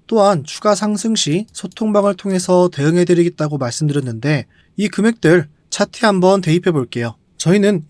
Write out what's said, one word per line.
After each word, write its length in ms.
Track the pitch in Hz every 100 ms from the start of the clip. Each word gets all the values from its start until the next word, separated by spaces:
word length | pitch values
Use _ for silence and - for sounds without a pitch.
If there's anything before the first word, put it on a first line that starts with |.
| -
또한 380 | 226 202 185
추가 320 | - - 214 202
상승 400 | 214 208 226 220
시 320 | - 160 220
소통방을 600 | - 180 - 220 208 202 190
통해서 540 | 196 190 180 180 180
대응해드리겠다고 840 | 160 147 175 175 175 170 - 151 147
말씀드렸는데, 920 | 123 - 151 143 127 113 139 147 - _ _ -
이 120 | 202
금액들 580 | - 214 226 156 175 - _ -
차트에 360 | - 202 - 226
한번 360 | 196 185 196
대입해 300 | 180 165 180
볼게요. 440 | 156 123 123 117 - _ -
저희는 460 | 156 202 202 196 151